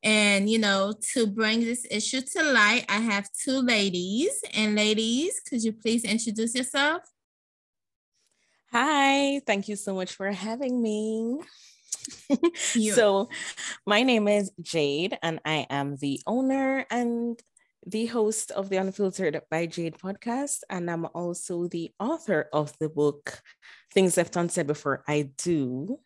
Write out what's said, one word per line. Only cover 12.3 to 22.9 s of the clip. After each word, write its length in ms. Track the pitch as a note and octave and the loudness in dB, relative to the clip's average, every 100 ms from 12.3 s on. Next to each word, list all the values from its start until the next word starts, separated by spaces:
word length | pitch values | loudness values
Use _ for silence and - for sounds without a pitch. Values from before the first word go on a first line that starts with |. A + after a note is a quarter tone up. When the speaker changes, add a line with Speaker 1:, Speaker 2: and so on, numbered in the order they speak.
| C#4+ E4+ E4+ - A#3+ | 2 4 4 2 2
Speaker 1:
You- 180 | G#3+ | 4
Speaker 2:
So, 360 | G#3 G#3 G3 G#3+ - - - - - - | 6 6 4 0 -6 -12 -10 -12 -8 2
my 180 | G#3 | 4
name 240 | C4 A#3 G#3 | 6 4 4
is 240 | G#3 G3 - | 2 0 -8
Jade, 560 | E3+ E3 D3 C#3+ F#3 C4+ | -4 0 0 0 -2 -4
and 180 | E3 D#3+ - | -4 -4 -2
I 200 | D#3 - | -2 -2
am 280 | C#3 C#3 C#3 | -4 -4 -4
the 220 | C#3+ C3+ - | -4 -4 -2
owner 600 | A#3 C4 C4+ C4+ C4+ - | -2 0 0 0 -2 -4
and 500 | A#3 A#3+ A#3 A#3 A#3 _ _ _ _ - | -4 -2 -2 -4 -6 _ _ _ _ -8
the 200 | G#3+ A3+ | -4 -2
host 440 | A#3 G#3+ G#3+ - | 0 0 0 -4
of 180 | - G3 | -6 -2
the 80 | F#3+ | -2
Unfiltered 640 | F#3+ F#3+ G3 F#3 F3+ D3+ - | -2 -2 -4 0 -4 -4 -4
by 160 | D#3+ E3+ | -4 -4
Jade 320 | E3 E3 D#3+ | -4 -8 -6
podcast. 640 | F#3+ G3+ A#3 A#3+ C#4+ - - | -10 -8 -6 -4 -4 -6 -6
And 200 | F#3 F3 | -6 -4
I'm 160 | E3+ E3 | -4 -4
also 540 | E3+ F3 E3+ - F3 F3 | -6 -6 -6 -6 -4 -4
the 240 | E3+ E3 _ | -6 -8 _
author 480 | A3 D#4+ - D#3+ - | -6 -4 0 -2 0
of 200 | D3+ D3 - | -2 -2 -4
the 100 | |
book, 520 | D#3 | -6